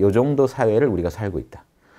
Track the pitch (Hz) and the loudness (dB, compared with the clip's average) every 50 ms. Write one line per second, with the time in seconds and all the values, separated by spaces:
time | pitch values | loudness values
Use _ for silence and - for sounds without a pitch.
0 | 95 101 98 117 131 147 147 135 135 127 - - 123 110 107 113 147 131 98 90 | 0 2 4 2 2 2 2 2 0 0 0 0 0 0 2 2 2 0 0 -2
1 | 85 87 - - 107 101 92 71 - - - - - _ _ _ _ _ _ | -2 -4 -6 -6 -6 -6 -6 -8 -10 -12 -16 -20 -20 _ _ _ _ _ _